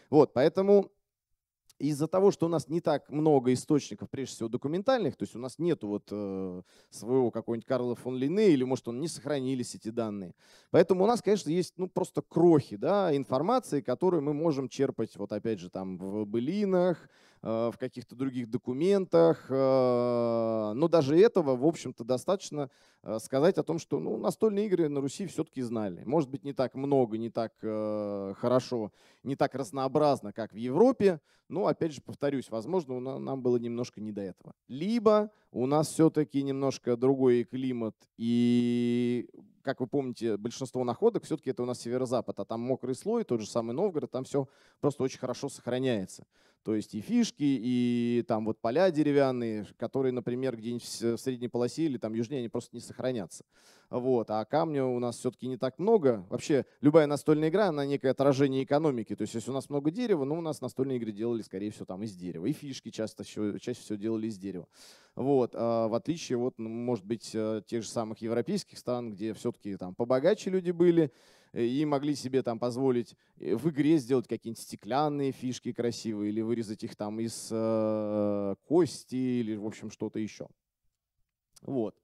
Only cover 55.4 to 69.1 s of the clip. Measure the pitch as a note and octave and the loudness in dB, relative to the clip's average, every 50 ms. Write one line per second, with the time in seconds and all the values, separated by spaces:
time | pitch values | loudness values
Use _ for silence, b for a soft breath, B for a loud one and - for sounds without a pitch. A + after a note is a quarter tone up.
55.4 | - B2+ C3 A2+ - C3 - - E3+ G#3+ A#3 G#3+ D3+ C3 A#2+ G#2 F2 - - B2 | -8 -8 -6 -4 -4 -4 -4 -2 2 4 4 6 6 4 4 2 -2 -6 -8 -6
56.4 | - - D#3 B2+ G#2+ b b b - C#3+ D3 E3 D3+ C#3+ D3 C#3 - - D#3 D3+ | 0 2 2 2 2 b b b 4 8 8 8 8 6 2 0 2 2 4 4
57.4 | D#3 D#3+ D#3+ G3 A3 F#3+ D#3 D3 C#3 C#3 C#3+ C3 - C3+ B2+ - C3+ C#3+ C#3 B2+ | 4 2 2 2 2 2 0 0 -2 -2 -2 0 2 0 2 4 4 4 6 6
58.4 | C#3+ C#3 C3 C3+ B2+ - C#3+ D3 D#3+ D#3 C3+ A#2 G#2+ - G2+ - G#2+ G2+ - A#2 | 4 2 2 0 0 2 2 2 2 2 0 0 -4 -6 -6 -6 -6 -6 -6 -8
59.4 | G#2+ A#2+ C3 C3+ B2+ - C#3+ C#3+ C#3 D#3 E3 A3+ B3 A#3 G3+ D#3 C3+ C3+ D3+ E3+ | -6 -6 -6 -6 -6 -4 -6 -2 -2 -2 -2 -2 0 0 0 0 0 -2 -4 -4
60.4 | E3+ D#3 D3 - - A#2 - - C#3 C#3 C3 B2 A2+ G#2+ G#2 G2 A2 A#2+ A#2+ A2+ | -4 -6 -6 -6 -8 -8 -4 -2 -2 -2 -2 -2 -4 -6 -6 -4 -4 -4 -2 -4
61.4 | G2+ - - F#2+ G2+ G#2 G#2 - - - F#2+ F#2 G#2+ A2+ F#3+ F3+ F2+ F2+ E3 D#2+ | -6 -8 -8 -8 -6 -8 -8 -10 -12 -12 -10 -8 -8 -10 -10 -10 -10 -10 -8 -6
62.4 | E2+ A#2+ D3+ - D3 C#3+ B2 - - A2+ - - A2 G#2+ - - G#2 - - - | -4 -4 -4 -6 -8 -12 -12 -12 -14 -12 -8 -6 -6 -6 -8 -12 -16 -12 -8 -4
63.4 | G#2 G#2 G2 G2 - - B2 - - - A2+ G#2 G2+ A2+ A2+ A2 A2 A2+ A2 F#2+ | -4 -4 -4 -6 -8 -8 -10 -10 -8 -10 -8 -6 -4 -4 -4 -4 -4 -6 -8 -8
64.4 | F#2 G2 F2+ F2+ - B B B B B B B B B B - A#2+ C3+ C#3+ C3 | -10 -10 -10 -10 -12 B B B B B B B B B B -4 0 2 4 4
65.4 | A#2+ A2 - - A2+ A#2 A#2 A2+ A2+ A2 A2 A#2 - C3+ E3 E3 - - C3+ A#2+ | 2 2 -2 -2 -2 0 0 0 0 0 -2 -2 -2 -4 -6 -6 -4 -4 -4 -2
66.4 | A#2+ B2+ - - A2+ A2 A2+ A#2 A#2+ B2 B2 A#2 F2+ G2 A#2 G#2+ - - - A2+ | -2 -4 -4 -6 -8 -8 -8 -6 -4 -2 -4 -4 -2 -4 -6 -6 -6 -6 -6 -4
67.4 | A2 A2 A2 A2 G2 - - A#2 G#2 - - A#2 A2+ A2 A2 - A2 A2+ A2+ A#2 | -2 -2 -4 -4 -6 -6 -6 -6 -6 -6 -6 -6 -6 -6 -8 -8 -6 -2 -2 -2
68.4 | A2+ - G3+ G3 - - - - - - B2 B2 A#2+ A#2 | -2 -2 -4 -4 -6 -8 -14 -12 -6 -6 -4 -4 -6 -8